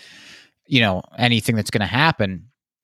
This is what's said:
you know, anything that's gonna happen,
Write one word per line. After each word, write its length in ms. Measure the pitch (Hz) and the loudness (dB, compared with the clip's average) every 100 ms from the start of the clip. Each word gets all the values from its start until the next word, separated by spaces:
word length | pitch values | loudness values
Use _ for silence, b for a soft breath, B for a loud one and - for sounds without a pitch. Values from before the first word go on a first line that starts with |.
| B B B B B B _ | B B B B B B _
you 140 | 135 | 2
know, 240 | 110 92 - - | 2 0 -6 -2
anything 400 | 120 117 - 113 | 0 2 0 -2
that's 120 | 101 | -2
gonna 160 | 110 98 | -4 -2
happen, 640 | 120 160 - 98 92 98 _ _ _ | 0 0 0 -4 -4 -12 _ _ _